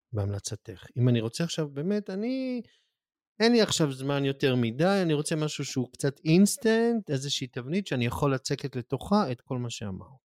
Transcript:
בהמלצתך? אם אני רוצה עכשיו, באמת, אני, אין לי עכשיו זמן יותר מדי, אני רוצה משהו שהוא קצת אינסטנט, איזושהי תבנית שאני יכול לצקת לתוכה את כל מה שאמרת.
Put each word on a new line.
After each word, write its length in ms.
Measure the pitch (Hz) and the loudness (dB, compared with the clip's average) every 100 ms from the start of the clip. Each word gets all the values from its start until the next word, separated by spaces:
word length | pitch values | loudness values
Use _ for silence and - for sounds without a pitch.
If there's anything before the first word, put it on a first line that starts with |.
| _ | _
בהמלצתך? 720 | 110 98 101 - 107 - 95 - - | -6 -4 -4 -8 -12 -12 -18 -12 0
אם 120 | 123 | 2
אני 120 | 120 | 2
רוצה 240 | 113 - | 0 -6
עכשיו, 240 | 165 - 151 | -6 -4 -6
באמת, 420 | 139 165 208 202 | -6 -4 -4 -4
אני, 520 | 190 226 262 262 247 220 _ _ _ _ _ _ _ | -6 -6 -6 -6 -8 -10 _ _ _ _ _ _ _
אין 120 | 220 | 4
לי 100 | 240 | 6
עכשיו 300 | 208 - 156 | 4 2 0
זמן 320 | 127 135 139 | 0 -2 0
יותר 320 | 139 135 139 127 | 0 2 2 4
מדי, 440 | 117 120 175 202 | 2 2 2 2
אני 120 | 175 | 2
רוצה 220 | 147 151 160 | 0 0 -2
משהו 280 | 151 - | -2 -4
שהוא 280 | 139 - 123 | -4 -4 -4
קצת 280 | - 143 - | -2 -4 -2
אינסטנט, 840 | 160 165 202 - 220 226 233 233 196 | 4 6 6 4 2 2 2 0 -2
איזושהי 360 | 131 143 - 127 | -4 -2 -4 -6
תבנית 400 | - 123 180 196 | -8 -4 -4 -2
שאני 200 | 135 117 | 0 0
יכול 280 | 123 143 | 0 0
לצקת 420 | 131 - 139 139 127 | 0 -2 -4 -4 -6
לתוכה 560 | 117 131 - 208 165 | -4 -6 0 0 2
את 80 | 123 | -4
כל 180 | _ 127 | _ -6
מה 120 | 120 | -6
שאמרת. 380 | - 104 92 - - | -6 -8 -8 -12 -20